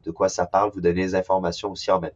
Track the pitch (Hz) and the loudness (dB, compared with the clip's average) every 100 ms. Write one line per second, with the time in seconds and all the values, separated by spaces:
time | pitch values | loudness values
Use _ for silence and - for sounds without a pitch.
0 | 82 85 95 - 87 95 104 98 87 90 | -10 -2 0 0 0 2 2 2 0 2
1 | 95 92 - 95 90 - 101 90 - 92 | 0 -2 0 0 0 -4 -8 -6 0 0
2 | 80 | 0